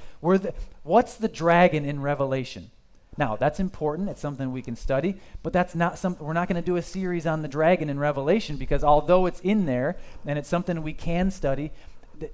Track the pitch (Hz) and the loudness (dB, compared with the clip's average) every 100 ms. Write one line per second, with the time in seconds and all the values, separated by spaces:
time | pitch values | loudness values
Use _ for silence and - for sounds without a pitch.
0 | - - 165 190 190 - - - 147 208 | -14 -4 2 2 2 -8 -10 -12 2 4
1 | 247 - 220 - 165 175 180 151 143 143 | 2 -2 -6 0 4 6 6 4 -2 -4
2 | 139 143 135 135 123 98 82 - _ - | -2 0 0 -2 -4 -10 -16 -20 _ -20
3 | - - 131 107 139 151 185 - 151 156 | -14 -2 -2 2 0 0 -4 -2 -4 -2
4 | 196 135 147 139 131 127 123 117 - 135 | -4 -4 -8 -6 -6 -6 -8 -6 0 0
5 | 175 190 - - 165 180 180 165 170 175 | 0 -4 -10 -10 -2 0 0 0 -2 -2
6 | 180 180 151 165 180 175 170 175 165 190 | -4 -4 -4 -2 0 -2 0 -2 -2 -6
7 | 185 175 160 160 151 143 156 180 156 139 | -4 -2 -2 -2 -4 2 4 4 2 -2
8 | 147 143 139 214 - 151 - 143 147 147 | 0 0 2 0 0 -6 0 4 6 6
9 | 147 180 180 - 180 214 165 123 139 190 | 6 4 4 0 0 2 2 0 0 -4
10 | - - 143 147 139 175 180 165 156 151 | -10 -10 -6 -4 -2 -2 0 -4 -4 -4
11 | 170 170 190 - 143 135 151 - - - | 0 2 2 0 0 0 -2 -10 -14 -18
12 | - - 151 | -18 -14 -12